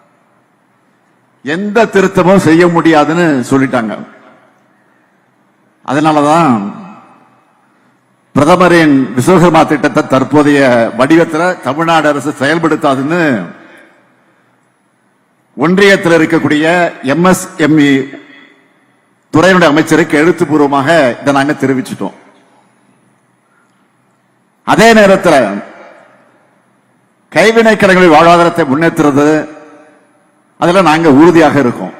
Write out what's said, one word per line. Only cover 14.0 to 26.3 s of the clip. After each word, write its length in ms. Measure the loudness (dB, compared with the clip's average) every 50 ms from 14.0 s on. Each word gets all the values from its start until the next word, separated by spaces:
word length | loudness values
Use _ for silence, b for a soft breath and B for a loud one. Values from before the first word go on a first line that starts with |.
| _ _ _ _ _ _ _ _ _ _ _ _ _ _ _ _ _ _ _ _ _ _ _ _ _ _ _ _ _ _ -8
ஒன்றியத்தில் 540 | -4 -2 -2 0 2 2 2 2 0 0 0
இருக்கக்கூடிய 800 | 0 0 0 0 -2 -2 -2 -2 -2 -2 -2 -2 -2 -2 -2 -4 -6 -8
எம் 220 | -6 -6 -2 0 0
எஸ் 260 | 0 0 -2 -4 -10 -8
எம் 200 | -4 -2 0 0
இ 400 | 2 2 2 0 -2 -4 -6 -12 -20 -20 -20 -20 -20 -20 _ _ _ _ _ _ _ _ _ _ _ _ _ _ _ _ _ 0
துறையினுடைய 340 | 2 2 2 2 2 2
அமைச்சருக்கு 500 | 2 0 0 0 0 0 0 0 0 -2
எழுத்துப்பூர்வமாக 1000 | -2 0 0 0 -2 -2 -2 0 0 0 0 0 -2 -2 0 0 0 0 -2 -2 -4
இதை 120 | -4 -2 -2
நாங்க 180 | -2 -2 -4
தெரிவிச்சிட்டோம். 600 | -4 -4 -4 -4 -4 -4 -6 -10 -10 -12 -12 -12 -14 -16 _ _ _ _ _ _ _ _ _ _ _ _ _ _ _ _ _ _ _ _ _ _ _ _ _ _ _ _ _ _ _ _ _ _ _ _ _ _ _ _ _ _ _ _ _ _ _ _ -4
அதே 300 | -2 0 2 4 4 4
நேரத்துல 680 | 4 4 4 2 2 2 2 2 2 0 -2 -4 -8 -12 -16 -20 -20 -20 -20 -20 -20 _ _ _ _ _ _